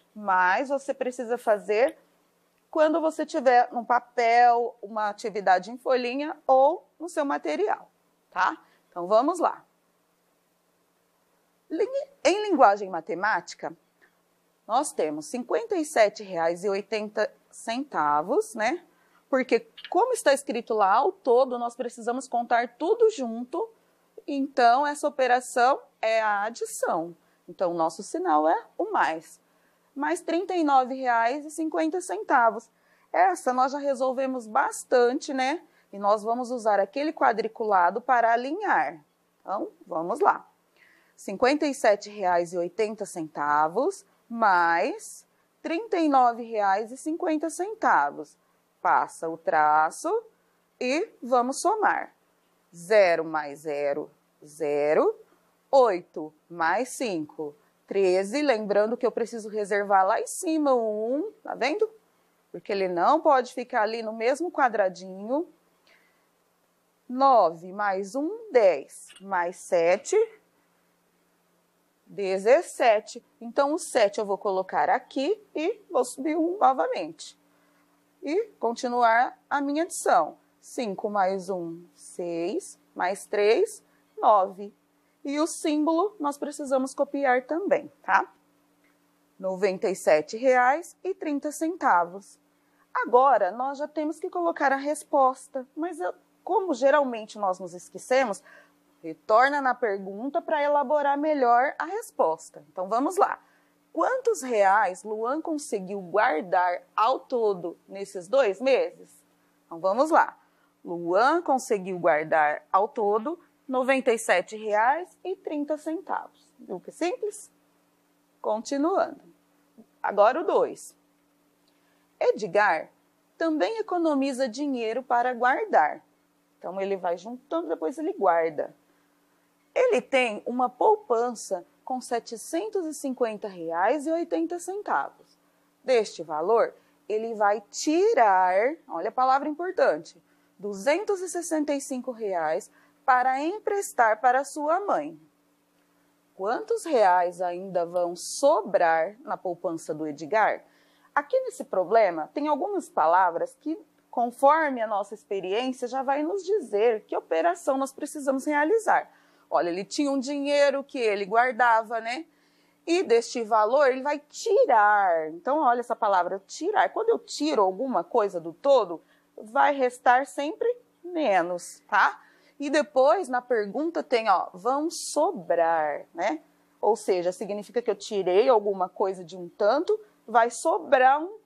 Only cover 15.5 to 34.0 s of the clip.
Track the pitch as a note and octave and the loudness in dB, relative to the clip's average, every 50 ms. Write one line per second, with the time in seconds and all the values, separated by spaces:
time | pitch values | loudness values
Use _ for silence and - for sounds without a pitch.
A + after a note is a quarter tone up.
15.5 | - D#4 A#4 A4 G#4 F4 D4+ - - A#3+ G#3+ G3+ G3+ - G#3+ F#3+ F#3 E3 E3 E3 | -4 -4 -2 -2 -2 -4 -4 0 2 2 2 2 2 -6 -12 -8 -4 -2 0 -2
16.5 | F3 F3+ F3+ G#3 G3 G3 G3+ _ A3+ G#3+ G#3+ G#3 G#3+ A3 G#3 - - _ _ _ | -2 -2 -2 -2 -2 -4 -4 _ -6 -6 -6 -6 -4 -4 -4 -4 -6 _ _ _
17.5 | - - - A3+ A3+ B3+ C#4+ - - F3 D3+ D3 D3 D3+ D#3+ F#3+ C4+ G4+ G#4+ - | -20 -14 -10 -8 -6 -6 -8 -6 -4 -2 0 2 0 0 0 0 -2 -2 -2 -4
18.5 | - A3+ G#3+ A#3+ E4 F4+ - _ _ _ _ _ _ _ _ _ - B3+ B3 - | -6 -4 -2 -2 -2 -4 -10 _ _ _ _ _ _ _ _ _ -2 -2 2 2
19.5 | A#3+ A3+ - _ _ - - - - F4+ A#4 C5 B4 - - D4+ C#4 C4+ - - | 0 -2 -2 _ _ -20 -16 -2 0 0 2 2 0 0 2 2 2 2 0 -6
20.5 | A3 A#3+ A#3 - A3+ G#3+ G3+ F#3+ G3+ A#3 C#4+ F#4+ - _ _ C#4 A#3 B3 C4+ B3+ | -6 -6 -4 -2 0 2 2 4 4 2 2 0 -2 _ _ 2 4 4 4 2
21.5 | B3 A#3+ A#3+ A#3+ - - B3 A#3+ - A#3+ A3 A#3 A#3+ C4 - - - A#3 A#3+ - | -2 -6 -6 -8 -8 -8 -10 -10 -10 -8 -6 -6 -6 -6 -6 -6 -6 -6 -2 0
22.5 | A#3+ A#3 A#3+ A#3+ - _ D4 F4 A4+ A#4 A#4 A4 G4+ C#4+ B3+ A3+ A3+ A#3 B3 - | 0 0 0 -2 -6 _ -2 -2 2 4 4 2 2 -2 -8 -8 -8 -10 -10 -8
23.5 | - E4+ A4+ A4+ _ _ _ _ _ _ _ _ _ - _ - C#4+ C#4 C4+ C#4+ | -6 -6 -6 -6 _ _ _ _ _ _ _ _ _ -16 _ -6 -4 -4 -4 -2
24.5 | - C4 A#3+ A#3 A#3+ C4+ D4 D4 D4 D4 D#4 D4 - - C4 B3 B3 B3+ B3+ - | 2 4 4 6 6 4 2 -2 -4 -4 -4 -4 -2 0 2 2 2 0 0 -2
25.5 | - B3+ A#3+ B3+ C#4+ A#4 - _ _ _ - A3 A3+ A3 A3 G#3+ G#3 G3+ G3+ A3+ | 0 2 4 4 2 0 -4 _ _ _ -2 0 0 0 0 0 -2 -2 -2 -6
26.5 | A#3+ - A4+ - - - - - G#3+ E3 E3 F3 E3+ _ _ _ _ _ _ - | -6 -10 -12 -10 -6 -4 -2 -2 -2 -2 -4 -6 -12 _ _ _ _ _ _ -20
27.5 | E3+ - F#3+ F3 F3 E3+ D#3+ E3 - - G3+ - - D#4+ F#4 F4 - D3+ D#4 D#4+ | -6 -4 -2 -2 0 0 0 -2 -2 -6 -10 -8 -6 -4 0 2 2 4 4 4
28.5 | F4+ A#4 - - _ - F4 A4 G4 A#3+ - C#3+ D#3+ E3 - - - _ _ _ | 2 0 -2 -10 _ -6 -6 -2 0 0 0 0 -2 -6 -10 -18 -20 _ _ _
29.5 | _ _ _ _ _ _ _ _ _ C4+ C#4+ D4+ E4 F4 - - E4 E4+ G4 F4 | _ _ _ _ _ _ _ _ _ -8 -4 -4 -4 -4 -4 -4 -4 -2 -2 -2
30.5 | F#4 F4 D#4 C#4+ C#4 C4 C4 B3 C4+ C4 C4 B3 A#3 A3+ A3+ A#3+ C4+ D4+ C#4+ D#4 | -2 0 0 4 4 2 2 2 -4 -4 -2 0 0 2 2 0 -2 -4 -8 -10
31.5 | - E4 D#4+ D#4+ F4 E4+ D#4+ D#4+ E4+ F4+ F4 - F#4 G#4 G#4 - D#4 C4 A#3 A3+ | -8 -6 -6 -4 -2 -2 -2 -2 -2 -6 -6 -6 -8 -8 -2 0 2 4 4 2
32.5 | G3+ A3+ - _ _ _ _ _ _ _ _ _ - D#4+ F4+ G4 F4+ - - C4 | 2 0 -12 _ _ _ _ _ _ _ _ _ 2 2 4 4 2 0 -2 -2
33.5 | B3 B3+ B3+ C#4 C4 D4 C#4 C#4+ C4+ A#3 | 0 0 0 0 -2 -4 -2 -2 -2 0